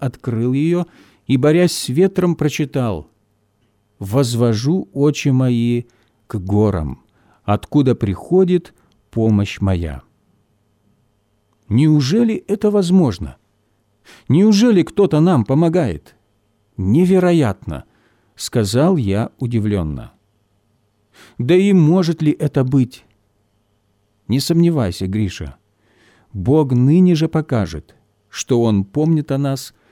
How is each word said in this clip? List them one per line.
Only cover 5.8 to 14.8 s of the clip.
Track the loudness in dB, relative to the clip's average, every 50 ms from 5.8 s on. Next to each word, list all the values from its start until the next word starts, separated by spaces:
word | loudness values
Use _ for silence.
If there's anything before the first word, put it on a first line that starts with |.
| -6 _ _ _ _ _ _ _ _
к | -10 -10
горам, | -8 -6 -2 0 2 2 2 0 -2 -6 -8 -10 -12 _ _ _ _ _ _ _ _ -4
откуда | -4 -4 -4 -2 -2 0 2 2 2 0
приходит | -2 -2 -6 -6 -6 -4 -2 0 2 2 2 0 -2 -4 -6 _ _ _ _ _ _ _ _
помощь | -4 -2 0 2 2 2 0 -2 -6 -4
моя». | -2 -2 -2 -2 -4 -8 -10 -14 -18 _ _ _ _ _ _ _ _ _ _ _ _ _ _ _ _ _ _ _ _ _ _ _ _ _ _ _ _ _ _ _ _ -2
«Неужели | 0 2 2 4 2 2 2 0 0 0 0 0 -2
это | -4 -4 -6 -6 -2 -2 0
возможно? | 0 0 0 2 2 2 2 2 -2 -6 -10 -14 -14 _ _ _ _ _ _ _ _ _ _ _ _ _ _ _ -20 -12 _
Неужели | 0 2 4 4 4 4 4 4 4 4 2